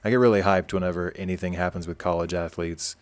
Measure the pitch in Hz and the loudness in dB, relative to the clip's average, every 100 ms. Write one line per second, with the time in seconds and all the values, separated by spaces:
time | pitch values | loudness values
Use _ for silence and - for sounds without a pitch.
0 | 107 123 123 104 98 95 90 95 90 87 | 2 6 6 6 4 2 2 -2 -2 -4
1 | 87 - 92 90 92 87 90 92 82 85 | -6 -6 -4 -4 -4 -2 -4 -4 -10 -6
2 | - 85 85 87 82 - 85 82 - - | -2 -2 -2 -4 -6 -6 -6 -6 -10 -12